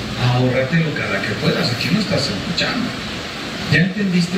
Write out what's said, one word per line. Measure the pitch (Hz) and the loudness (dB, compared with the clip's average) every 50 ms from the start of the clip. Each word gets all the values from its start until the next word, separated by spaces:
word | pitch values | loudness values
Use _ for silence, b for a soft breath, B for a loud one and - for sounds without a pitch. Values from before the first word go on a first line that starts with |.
| - - - - 120 123 123 | -6 -6 -2 0 2 2 4
Ahórratelo | 123 127 127 120 131 131 - 175 165 160 147 143 | 4 4 4 2 2 2 2 2 2 2 2 0
cada | - - 104 - - | -2 -2 -2 -2 -2
que | - - - - | -2 -2 -2 -2
puedas, | - 175 - - 180 113 | 0 0 0 0 0 -2
aquí | 113 - 123 - - | -2 -2 0 0 2
no | 220 | 2
estás | 196 - 165 143 - | 2 2 0 0 0
escuchando. | - - - - - - - - - - 233 - - - - - - - - - - - - - - - - - - | 0 -2 -2 -4 -4 -2 -2 -2 -2 -2 -2 -2 -2 -4 -6 -6 -6 -6 -8 -8 -8 -8 -8 -8 -8 -8 -6 -2 2
¿Ya | - 156 185 | 4 4 4
entendiste | 190 185 208 202 190 175 180 170 - 190 | 4 2 0 0 2 2 2 2 2 0